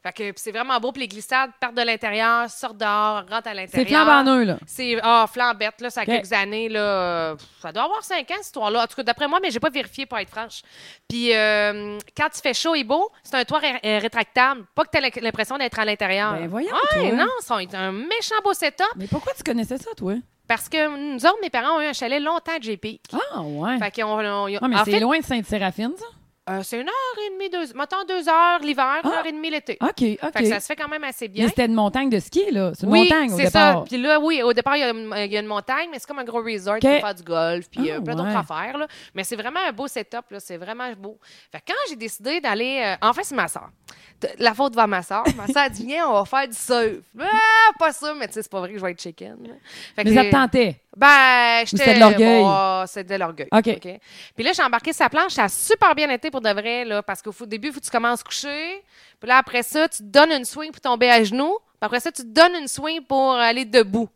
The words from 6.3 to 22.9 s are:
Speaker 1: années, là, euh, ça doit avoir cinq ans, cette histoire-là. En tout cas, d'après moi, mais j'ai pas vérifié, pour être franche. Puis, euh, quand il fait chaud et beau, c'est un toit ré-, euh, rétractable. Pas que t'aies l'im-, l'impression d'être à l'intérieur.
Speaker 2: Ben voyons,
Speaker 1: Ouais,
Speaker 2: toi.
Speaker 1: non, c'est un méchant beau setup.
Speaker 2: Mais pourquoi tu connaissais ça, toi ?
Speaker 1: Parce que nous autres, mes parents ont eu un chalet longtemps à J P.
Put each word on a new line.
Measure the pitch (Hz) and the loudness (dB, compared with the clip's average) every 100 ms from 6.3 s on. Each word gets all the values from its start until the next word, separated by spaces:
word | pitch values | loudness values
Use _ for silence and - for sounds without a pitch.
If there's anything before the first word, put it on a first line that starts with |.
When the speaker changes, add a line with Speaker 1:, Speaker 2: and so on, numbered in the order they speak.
Speaker 1:
années, | 214 196 214 226 | -2 -2 -4 -4
là, | 214 | -2
euh, | 208 190 180 170 160 151 - _ | 0 0 -2 -2 -4 -8 -16 _
ça | 165 | -10
doit | 175 | -4
avoir | 294 427 | -4 -4
cinq | - 359 262 | -4 -6 -6
ans, | 381 | -10
cette | - | -10
histoire-là. | 277 214 233 | -6 -2 0
En | 233 | -2
tout | - | -4
cas, | |
d'après | 233 233 285 | -4 -2 0
moi, | 349 | 0
mais | 381 | -2
j'ai | 226 | -2
pas | 302 | -4
vérifié, | 269 240 - 269 | -4 -8 -12 -8
pour | 226 | -8
être | 190 | -8
franche. | 214 226 - _ - - - _ | -12 -14 -16 _ -20 -20 -20 _
Puis, | 233 240 220 | -2 2 4
euh, | 214 208 208 208 208 208 - - | 4 2 0 -2 -10 -12 -14 -4
quand | 302 | -4
il | - | -2
fait | 285 | -4
chaud | 240 320 | -2 -2
et | 320 | -2
beau, | 220 294 415 _ | 0 0 -2 _
c'est | - 262 | -6 -4
un | |
toit | 240 302 | 0 0
ré-, | 285 247 | -2 -2
euh, | 214 214 | -2 -2
rétractable. | 214 233 226 247 254 262 185 | 0 -2 0 2 2 0 -6
Pas | - | -2
que | 320 | 0
t'aies | 311 | 0
l'im-, | 262 226 | -2 -4
l'impression | 226 220 214 277 | -6 -4 -6 -4
d'être | 247 233 | -4 -2
à | |
l'intérieur. | 214 208 196 190 214 165 | -2 -2 -2 0 -2 -4
Speaker 2:
Ben | 170 | -6
voyons, | 208 349 | -6 -4
Speaker 1:
Ouais, | 440 571 605 508 | 0 0 2 0
Speaker 2:
toi. | 247 | 0
Speaker 1:
non, | 403 508 | 0 -2
c'est | - 226 180 | -4 -4 -4
un | 190 190 | -6 -6
méchant | 196 302 453 - 440 | -6 -6 -6 -2 0
beau | 403 | 0
setup. | 381 302 - 392 466 | -2 -4 -2 -4 -4
Speaker 2:
Mais | 190 | -6
pourquoi | 415 - - | -6 -6 -8
tu | |
connaissais | - 233 220 262 | -4 -4 -4 -8
ça, | - | -10
toi ? | 453 185 220 - _ _ | -8 -6 -6 -10 _ _
Speaker 1:
Parce | 226 - | -4 -2
que | 320 302 285 294 | -2 -2 -2 -8
nous | 254 | 2
autres, | 294 427 | 2 2
mes | 370 | -2
parents | 247 254 330 | -2 0 0
ont | |
eu | 302 | -2
un | |
chalet | 262 233 285 | -4 -2 -2
longtemps | 294 330 320 330 | -2 -4 -4 -8
à | |
J | 220 202 | -6 -8
P. | 214 | -8